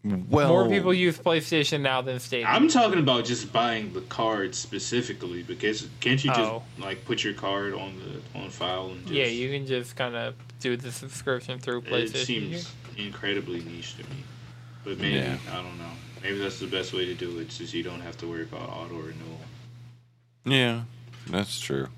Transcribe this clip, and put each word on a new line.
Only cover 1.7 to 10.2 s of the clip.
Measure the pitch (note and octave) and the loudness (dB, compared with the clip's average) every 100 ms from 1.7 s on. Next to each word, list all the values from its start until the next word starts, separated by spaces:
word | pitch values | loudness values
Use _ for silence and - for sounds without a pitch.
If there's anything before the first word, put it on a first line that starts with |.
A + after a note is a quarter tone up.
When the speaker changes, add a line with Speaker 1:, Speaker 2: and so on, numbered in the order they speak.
| D3+ | 4
Speaker 2:
Now | C#3 C3 | 4 2
than | B2+ B2+ | 2 -4
Stadia. | - B2 A2+ | -2 0 4
Speaker 3:
I'm | A3+ D#4+ | 6 8
talking | C4 A3 F#3 | 8 6 6
about | C#3 B2 A2+ | 6 4 4
just | B2 - | -2 2
buying | A#2 A#2+ A2+ G#2 | 2 4 2 -2
the | F#2 | -6
card | - - A2+ G#2+ F#2+ | -6 0 2 2 0
specifically, | - - G2 - A#2+ A#2+ G2 F2 F2 | -4 -6 -6 0 0 0 -6 -6 -8
because | F2+ F2+ G#2 A2 - - | -6 -2 0 0 -6 -2
can't | - C3+ | 2 4
you | C#3+ | 4
just, | B2 | 4
Speaker 2:
Oh. | A2 A2+ - - | 2 -2 -10 -10
Speaker 3:
like, | F#2+ F#2+ | -8 -8
put | - A2 | -2 0
your | G2+ | 0
card | G2 G2 G2 G2+ | -2 -2 0 -2
on | F#2+ F#2+ F#2+ | -4 -6 -8
the, | F#2+ F#2+ - - | -10 -12 -10 -10
on | F#2+ | -10
file | - F2 F#2 F#2 | -4 -2 -2 -4
and | F#2 | -8
just | F2+ | -2
Speaker 2:
Yeah, | D3 B2+ | 2 2
you | A#2 B2+ | 0 -2
can | C#3+ C3+ | -4 -2
just | B2+ A#2+ - | -2 -2 -4
kinda | B2 A#2 | -2 -2